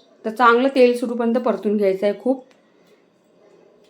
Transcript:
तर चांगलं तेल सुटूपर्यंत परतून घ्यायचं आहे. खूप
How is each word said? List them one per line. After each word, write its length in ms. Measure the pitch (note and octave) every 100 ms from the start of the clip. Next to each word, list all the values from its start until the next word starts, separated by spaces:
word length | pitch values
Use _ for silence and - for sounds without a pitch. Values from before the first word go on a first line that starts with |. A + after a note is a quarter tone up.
| _ _
तर 60 | A3
चांगलं 380 | A3 A#3 A#3+ C4+
तेल 280 | C4+ B3 A#3+
सुटूपर्यंत 380 | A#3+ A#3+ A#3
परतून 420 | A#3 A#3 G3 G#3+ G#3
घ्यायचं 300 | G3 F#3+ G#3
आहे. 140 | G#3
खूप 240 | B3 C4 - _ _ _ _ _ _ _ _ _ _ _ _ _